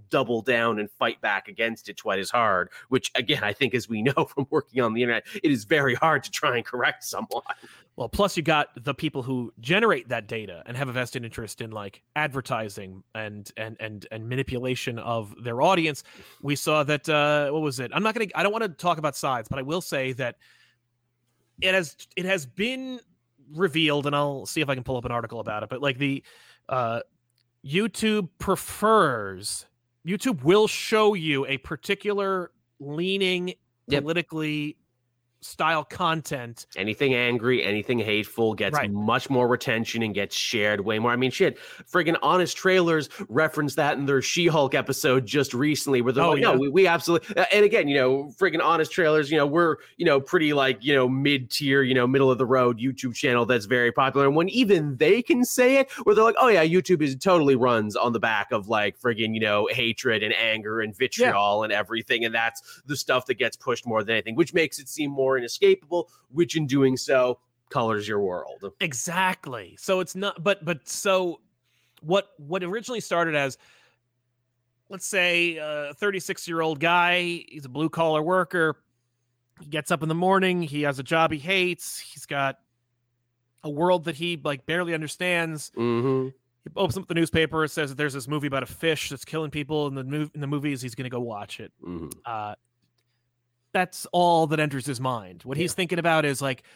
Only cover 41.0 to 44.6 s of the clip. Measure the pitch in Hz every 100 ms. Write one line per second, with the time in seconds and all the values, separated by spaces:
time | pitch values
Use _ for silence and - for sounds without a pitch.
41 | 120 123 131 - 175 - - - - 180
42 | 160 170 143 180 175 - 190 185 170 160
43 | 139 - 202 120 156 151 147 - 147 143
44 | 139 139 - 175 170 156